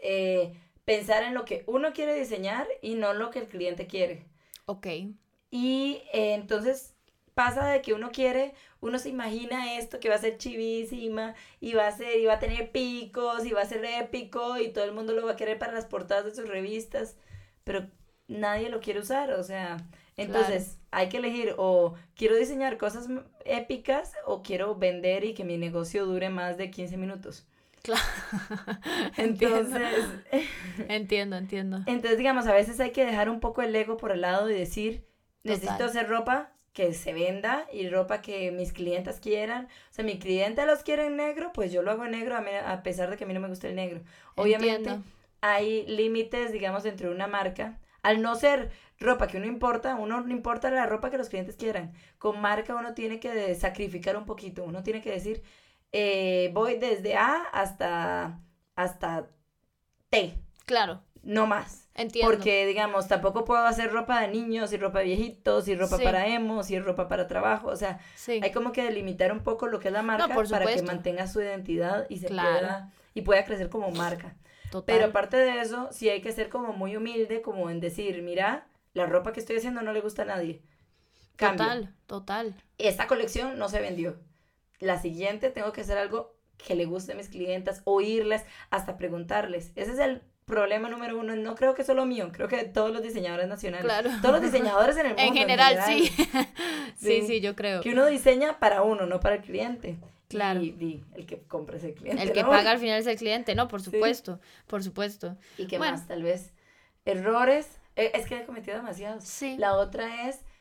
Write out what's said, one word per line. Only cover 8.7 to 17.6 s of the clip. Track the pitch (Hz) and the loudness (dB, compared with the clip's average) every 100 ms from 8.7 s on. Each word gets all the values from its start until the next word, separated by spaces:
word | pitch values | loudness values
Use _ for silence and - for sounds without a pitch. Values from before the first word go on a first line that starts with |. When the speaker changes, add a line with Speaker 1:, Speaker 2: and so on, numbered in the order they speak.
| - | -10
Speaker 1:
uno | 226 247 | -4 -4
se | 269 | -4
imagina | 254 226 220 240 254 240 240 | -6 -4 -6 -4 -6 -4 -6
esto | 226 254 | -8 -4
que | 226 | 2
va | 208 | 2
a | |
ser | 220 220 | 2 -4
chivísima, | 254 226 226 226 226 247 226 220 220 220 - - | -6 -4 -2 -2 -4 -6 -6 -4 -6 -10 -18 -12
y | 233 | 0
va | 226 208 | 2 2
a | |
ser, | 208 240 233 | 0 0 4
y | 220 | 4
va | |
a | 214 | 4
tener | 220 226 226 | 2 -4 -2
picos, | 226 254 240 220 247 240 233 233 | -2 -2 -4 -8 -4 -2 -2 -2
y | |
va | 214 | 0
a | 202 | 0
ser | 220 233 | -2 -4
épico, | 240 233 247 233 240 240 247 | -4 -4 -6 -6 -6 -4 -2
y | 226 | -2
todo | 214 | -2
el | 208 | -2
mundo | 208 220 | -2 -2
lo | 226 226 | -2 -2
va | |
a | 208 | -2
querer | 214 220 | -2 -4
para | 233 | -4
las | 226 220 | -6 -6
portadas | 196 180 202 208 | -6 -2 -2 -2
de | 220 | -6
sus | 220 | -6
revistas, | 196 196 220 226 226 220 - - - - _ | -6 -4 -6 -6 -6 -6 -12 -20 -20 -20 _